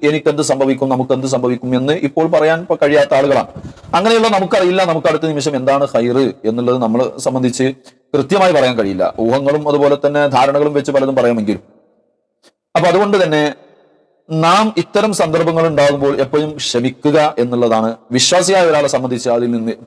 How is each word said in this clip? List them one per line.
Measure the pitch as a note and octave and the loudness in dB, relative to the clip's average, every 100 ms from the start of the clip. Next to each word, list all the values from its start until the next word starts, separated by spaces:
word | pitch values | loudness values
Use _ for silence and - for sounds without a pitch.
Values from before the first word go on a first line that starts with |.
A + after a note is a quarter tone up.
എനിക്കെന്ത് | D3 D3+ D3+ D3 | -2 0 0 -2
സംഭവിക്കും, | C#3+ C3+ C3+ C3 C3+ | 0 0 0 0 -2
നമുക്കെന്ത് | B2+ B2+ C3 C3 | -2 -2 -2 -2
സംഭവിക്കും | B2+ B2 A#2+ B2+ B2+ | -2 -2 -4 -2 -2
എന്ന് | C3+ | -2
ഇപ്പോൾ | D#3 C#3+ D#3+ D#3+ | -2 -2 -2 0
പറയാൻ | D#3+ D#3 E3 | 2 2 0
ഇപ്പൊ | F3+ E3 | -2 0
കഴിയാത്ത | D3 D3 C#3+ | 2 2 2
ആളുകളാണ്. | C3+ C#3 B2+ - - - - - E3+ | 2 2 0 -2 -10 -18 -20 -6 -2
അങ്ങനെയുള്ള | G#3+ A3+ A3 | 2 2 2
നമുക്കറിയില്ല | G3 F#3 G#3+ F3+ F#3+ | 0 0 0 2 2
നമുക്ക് | F3+ D#3+ E3+ | 0 0 0
അടുത്ത | D#3 | 0
നിമിഷം | D#3+ D3 D3 C3+ | -2 -2 -2 -2
എന്താണ് | C3 C#3 C#3 A#2+ | 0 0 0 0
ഖൈറ് | A#2+ B2+ B2 - G#2+ | 0 2 0 -2 -4
എന്നുള്ളത് | A#2+ B2 B2+ | -2 0 0
നമ്മളെ | A2+ A#2 B2+ - | 0 0 -2 -4
സംബന്ധിച്ച് | C3 B2+ B2+ B2 C3 C3 - _ _ C#3+ | -4 -2 -2 0 -2 -4 -16 _ _ -2
കൃത്യമായി | C3 G3 F#3 | 0 2 4
പറയാൻ | D3+ B2+ A#2 | 4 2 0
കഴിയില്ല. | G2 F#2 F2+ - | -2 -2 -4 -2
ഊഹങ്ങളും | A2+ C3+ C#3 D3+ D3 | 0 0 0 -2 0
അതുപോലെ | C#3+ C#3+ C#3+ C#3+ | 2 2 2 0
തന്നെ | D3 C#3+ | 0 0
ധാരണകളും | B2+ C#3 C#3+ D3 | 2 2 2 0
വെച്ച് | C#3+ C3+ | -2 0
പലതും | C#3 C3+ C3 | 0 0 0
പറയാമെങ്കിലും. | A#2+ A#2 G#2 F#2+ - _ _ _ _ _ _ _ _ _ _ E3 | 0 0 -2 -4 -6 _ _ _ _ _ _ _ _ _ _ -2
അപ്പൊ | E3+ | 2
അതുകൊണ്ട് | F3+ G3+ G3 | 2 2 0
തന്നെ | E3 D3+ D3 - - _ _ _ _ _ - | 2 0 -2 -6 -20 _ _ _ _ _ -6
നാം | D#3+ E3 G3 A3 F#3+ | 0 2 2 2 -2
ഇത്തരം | - G3+ G#3+ | -2 0 0
സന്ദർഭങ്ങൾ | F#3 E3 E3 E3 E3 E3 | 0 0 0 0 0 0
ഉണ്ടാകുമ്പോൾ | D3 C#3+ C#3 C#3 C3+ | 2 2 2 0 0
എപ്പോഴും | C3 D3+ D3+ D3 | 0 -2 -2 -6
ക്ഷമിക്കുക | - A#2+ C3 C3 D3+ D3+ D3+ C3+ | -4 -2 -2 -2 0 2 2 0
എന്നുള്ളതാണ് | A#2+ A#2+ A#2 A2 A2 A2+ - | -2 0 0 0 -2 -6 -4
വിശ്വാസിയായ | B2 - F3+ F3 F#3+ E3+ | -2 2 0 2 2 2
ഒരാളെ | D3+ C#3+ | 2 0
സംബന്ധിച്ച് | C3+ B2+ A#2+ B2 | -2 -4 -4 -2
അതിൽ | A#2+ A#2+ | -2 -2
നിന്ന് | A#2 A2+ - | -4 -6 -6